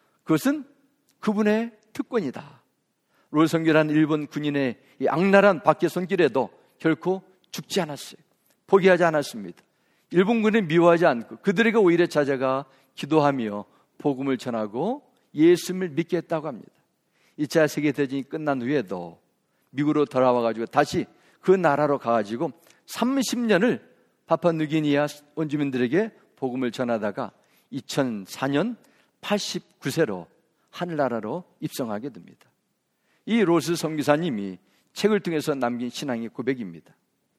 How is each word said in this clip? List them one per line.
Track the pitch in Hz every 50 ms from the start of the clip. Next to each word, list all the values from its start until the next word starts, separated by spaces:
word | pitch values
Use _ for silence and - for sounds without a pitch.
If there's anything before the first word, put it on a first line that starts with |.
| _ _ _ _
그것은 | _ - 160 147 - 262 294 311 254 - _ _ _ _ _ _ _ _ _ _
그분의 | - 220 208 208 220 208 214 220 233 233 - _ _ _
특권이다." | - - - - 262 233 180 131 113 - - - - _ _ _ _ _ _ _ _ _ _ _ _ _ _ _
롤 | - 151 160 156
선교라는 | 165 165 160 160 151 156 156 151
일본 | 151 156 156 147 156 151 147 139
군인의 | - 151 151 147 143 143 139 127 110 - _ _ _ -
이 | 135 -
악랄한 | - 156 185 196 196 196 196 202 190 147 -
박해 | 156 156 - 175 160
손길에도 | - 180 185 156 196 175 170 135 110 135 117 95 - _ _ _ _ _
결코 | - 160 160 - - 175 190 190 - _ _ _ _ _
죽지 | - - 151 - - 196
않았어요. | 170 151 143 127 - - - - _ _ _ _ _ _ _ _ _ -
포기하지 | - 196 175 190 180 170
않았습니다. | 175 170 156 151 139 - - 113 98 87 85 _ _ _ _ _ _ _ _ _ _ _
일본 | - 175 196 190 240 226
군을 | 208 214 202 226
미워하지 | 196 151 156 170 165 175 170 165 175
않고 | 165 131 117 107 - 113 -
그들에게 | - 196 196 175 226 226 208
오히려 | 233 202 175 170 165 175
찾아가 | 165 - 151 147 135 139 127 131 131 131 135 143 - _ _ _ _ _
기도하며 | - - 139 156 156 143 143 139 131 113 107 101 104 101 _ _ _ _ _ _ -
복음을 | - 147 139 127 139 139 131 117
전하고 | - 131 120 113 107 104 101 123 160 214 262 294 - _ _ _ _ _ -
예수님을 | 143 156 170 175 165 - - 180 185 190 175
믿게 | 139 160 165 - 185 165
했다고 | 156 - 170 160 147
합니다. | 156 127 101 - - _ _ _ _ _ _ _ _ _ _ _ _ _
이 | - 151 131
차 | - 165 156
세계대전이 | 147 - 156 147 151 135 - 143 131 135 139 127 -
끝난 | - 160 156 147 139 131
후에도 | 117 127 147 143 110 90 98 90 87 85 85 - _ _ _ _ _ _ _ _ _ _
미국으로 | - 131 151 151 147 151 147
돌아와가지고 | 139 - 131 127 127 123 120 117 113 113 110 113
다시 | - - 135 156 - - 175 131 - _ _ _ _ _ _
그 | - -
나라로 | 190 196 175 156 143 139 151 143 147 127
가가지고 | - 120 117 113 104 98 113 120 165 156 127 _ _ _ _ _ _
삼십 | - - - 226 247 277 277 247 - - 247
년을 | 240 226 208 170 208 254 165 - - _ _ _ _ _ _ _ _
파푸아뉴기니아 | - 165 160 - 175 165 156 156 147 151 160 151 147 143 143 147 147 - - - _ _
원주민들에게 | - 160 151 143 147 147 139 127 123 127 120 135 185 220 226 - _ _ _ _
복음을 | _ 135 131 120 131 127 120
전하다가 | 107 - 127 117 117 110 101 104 95 - 123 - - _ _ _ _ _ _ _
이천사 | - 139 - - - 151 139 127 113 101 95 - - - 131 139
년 | 139 143 185 240 233 - _ _ _ _ _ _ _ _
팔십구 | - - 208 202 - - - 175 - _ _ _ - 139
세로 | 127 165 160 117 98 90 82 - _ _ _ _ _ _ _ _
하늘나라로 | - - 180 175 165 147 143 123 120 113 104 107 135 180 180 _ _ _
입성하게 | 151 156 - - 131 113 104 104 117 143
됩니다. | - 87 82 - - _ _ _ _ _ _ _ _ _ _ _ _ _ _ _ _ _ _
이 | - 220 233 202
로스 | 160 170 165 131 156 175
선교사님이 | 160 - 160 160 151 139 147 147 147 175 170 123 104 101 98 90 - _ _ _ _ _ _
책을 | _ - - 208 220 202
통해서 | - 180 165 151 135 156 147
남긴 | 135 123 120 123 117 123 120
신앙의 | - - - 139 123 113 117 110
고백입니다. | - - 123 131 139 123 113 90 82 80 - _ _ _ _ _ _ _ _ _ _